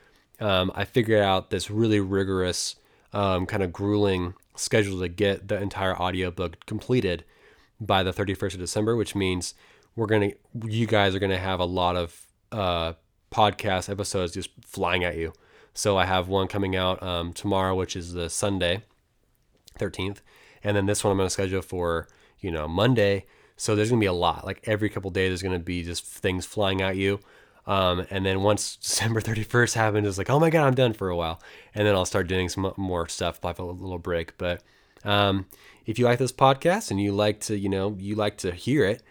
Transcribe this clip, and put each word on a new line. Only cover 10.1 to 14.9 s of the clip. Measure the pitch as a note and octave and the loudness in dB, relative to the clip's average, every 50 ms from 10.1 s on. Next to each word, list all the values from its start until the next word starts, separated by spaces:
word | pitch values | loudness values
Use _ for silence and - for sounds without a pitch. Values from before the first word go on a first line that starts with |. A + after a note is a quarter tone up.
| A2 G#2+ G2+ G2+ - - _ _ - B2 G#2+ | 2 2 2 0 -2 -6 _ _ -12 -10 -8
you | A2+ G#2+ A2+ A#2 G#2 | -4 -2 -2 0 2
guys | A2 G#2 G2+ G2 F#2 | 2 4 4 2 2
are | G2 | 0
gonna | G2+ F#2+ F#2+ F2+ | 0 0 0 -2
have | F#2 F#2+ F#2+ F2+ | -2 -4 -2 -2
a | F2+ | -2
lot | F2 F2+ F#2 F2+ F2+ F2+ | -2 0 0 0 2 2
of, | F2+ F2 E2 - - - _ _ _ _ _ | 0 -2 -4 -8 -16 -20 _ _ _ _ _
uh, | - A2 F#2+ F2+ F2 E2+ E2 E2 E2 - _ _ _ _ _ _ | -6 -4 -2 0 0 0 -2 -4 -6 -10 _ _ _ _ _ _
podcast | - - G#2+ G#2 F#2+ - - G2+ F#2+ F#2 F2+ - | 2 4 4 4 4 0 -2 -2 -2 -2 -2 -4
episodes | G2+ F#2+ G2 - - G2 F2+ E2+ - | -6 -6 -6 -4 -2 -2 -2 -2 -4
just | F#2+ F2 - - - - | -8 -10 -10 -14 -20 -20
flying | - - G2+ F#2 F2 | -16 -6 -4 0 0